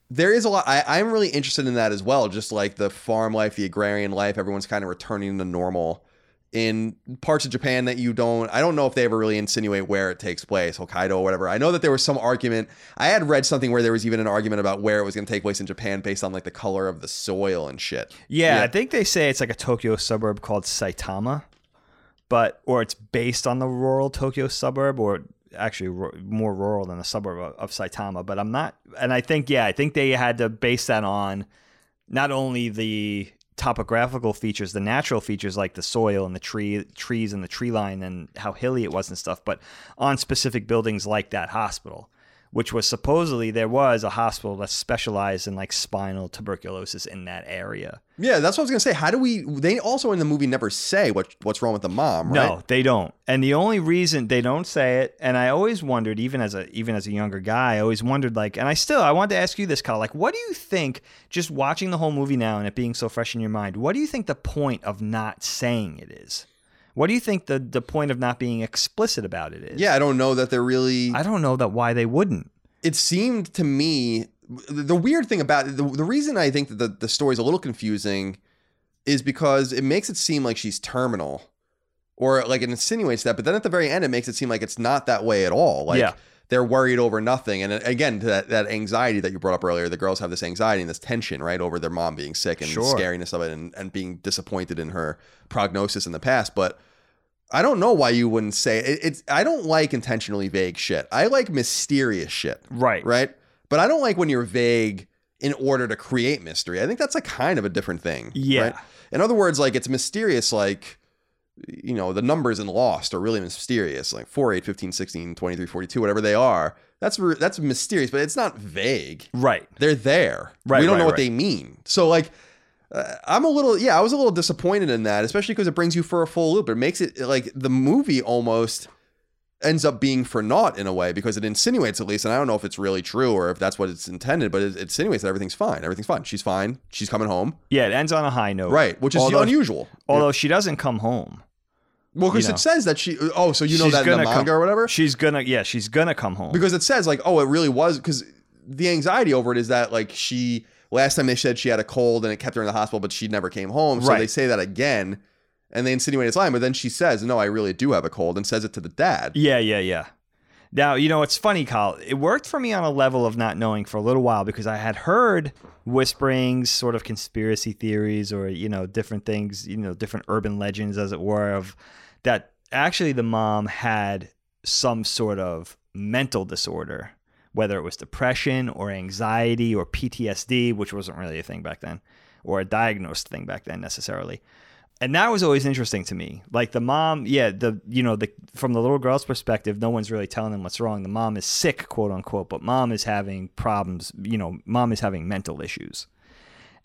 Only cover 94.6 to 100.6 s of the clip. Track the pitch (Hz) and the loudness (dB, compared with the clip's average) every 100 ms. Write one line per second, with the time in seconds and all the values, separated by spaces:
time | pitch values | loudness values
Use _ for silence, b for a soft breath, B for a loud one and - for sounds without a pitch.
94.6 | 90 85 78 90 78 76 b b b 117 | -4 -6 -6 -4 -4 -6 b b b -2
95.6 | 101 98 101 101 87 82 127 127 101 - | -2 0 -2 -4 -6 -4 0 0 0 -2
96.6 | 92 - b b b b b b - 139 | -2 -2 b b b b b b -4 0
97.6 | 143 151 220 185 123 120 117 110 104 - | 2 4 4 4 4 4 4 2 0 -2
98.6 | 127 110 123 151 160 135 - 143 277 311 | 0 0 0 0 -2 -4 -2 0 2 0
99.6 | 160 160 151 127 127 113 - 104 95 98 | 2 2 2 -2 -2 -4 -4 -4 -2 0